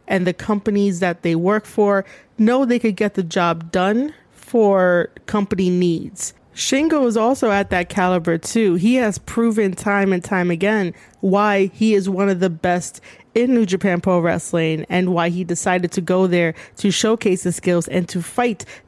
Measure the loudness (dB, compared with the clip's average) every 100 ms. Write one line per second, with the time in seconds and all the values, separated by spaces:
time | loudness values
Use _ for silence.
0 | -4 -2 -2 -4 -2 -2 0 0 0 0
1 | -4 -2 -2 0 0 -2 -2 0 2 2
2 | -2 -12 _ 0 2 2 2 2 0 0
3 | -2 -2 -4 0 0 -2 -4 -2 0 0
4 | -2 -6 _ -20 -2 2 4 4 4 2
5 | 0 -8 -6 -2 -2 0 0 2 0 -2
6 | -6 -12 -12 -14 _ -8 -2 0 2 2
7 | 2 2 0 2 0 0 0 -2 -2 0
8 | 0 0 0 -2 -2 0 2 2 2 2
9 | 0 -4 -6 -2 0 0 -2 -2 -2 0
10 | 2 0 -2 -2 0 0 0 0 -2 -6
11 | -18 _ 0 2 2 2 0 0 2 2
12 | 0 0 0 0 -2 -2 -2 -2 -4 -14
13 | -20 -20 _ 0 2 2 2 0 0 0
14 | 2 2 2 -2 -2 -2 0 -2 -2 0
15 | 0 0 0 -2 -4 -4 0 0 -2 -4
16 | 0 2 2 2 0 -4 -14 -4 -2 0
17 | 0 0 0 0 -2 -4 0 0 0 -4
18 | -4 -6 -6 -2 -2 -2 -10 -16